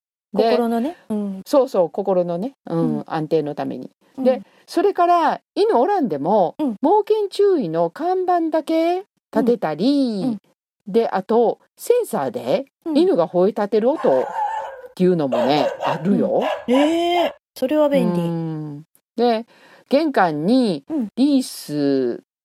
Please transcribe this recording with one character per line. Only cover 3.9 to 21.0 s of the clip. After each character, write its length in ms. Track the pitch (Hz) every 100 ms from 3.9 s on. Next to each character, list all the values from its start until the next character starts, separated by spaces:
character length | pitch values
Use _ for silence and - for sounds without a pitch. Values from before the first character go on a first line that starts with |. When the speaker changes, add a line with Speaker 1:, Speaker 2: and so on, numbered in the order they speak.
| _ _ -
Speaker 2:
う 20 |
ん。 40 |
Speaker 1:
で、 180 | 254 247 - _ _
そ 160 | -
れ 100 | 392
か 140 | 370 349
ら、 340 | 349 302 190 _
犬 240 | - 427 285
お 80 | 320
ら 160 | 403
ん 80 | 247
で 80 | 147
も、 380 | 156 214 160 -
Speaker 2:
う 60 |
ん。 120 | 294 202
Speaker 1:
猛 220 | 285 427
犬 260 | 415 440 403
注 280 | - 403 359
意 120 | 165
の 180 | 160 170
看 360 | - 339 370
板 260 | 359 349 330
だ 120 | 320
け 440 | 320 320 330 359 403 _ _
立 180 | - 254
て 60 | 240
た 160 | 156
り、 460 | 156 233 285 254 208
Speaker 2:
う 20 | 247
ん。 20 |
う 40 |
ん。 60 | 208 - _ _ _ -
Speaker 1:
で、 220 | 202 226
あ 140 | 190
と、 360 | - 226 220 - _ _
セ 160 | - 480
ン 40 | 427
サ 180 | 190
ー 60 | 135
で、 360 | 120 120 185 277 _
Speaker 2:
う 80 | 339
ん。 60 | 294
Speaker 1:
犬 180 | 370 247
が 100 | 160
吠 200 | 180 185
え 20 |
立 200 | 226 202
て 120 | 214
る 100 | 233
音 200 | 311 -
っ 140 | 131 117 - - 880 - - -
て 100 | -
い 20 | 180
う 100 | 175
の 120 | 143
も 100 | 120
ね、 300 | 131 147 - - 147
Speaker 2:
う 20 |
ん。 20 |
Speaker 1:
あ 60 | 135
る 220 | 165 -
よ。 240 | 104 127 269 - -
Speaker 2:
う 20 |
ん。 40 |
え 540 | 254 294 339 339 349 311
ー、 40 | - _ -
そ 100 | 262
れ 120 | 302
は 100 | 294
便 240 | 277 175
利。 80 | 175
Speaker 1:
う 40 |
ん。 600 | 170 165 165 156 151 147 156 _ _ -
で、 300 | 240 226 233 _ - - _
玄 240 | 269 320
関 320 | 254 185 147
に、 400 | 165 262 233 156 -
Speaker 2:
う 40 |
ん。 140 | 302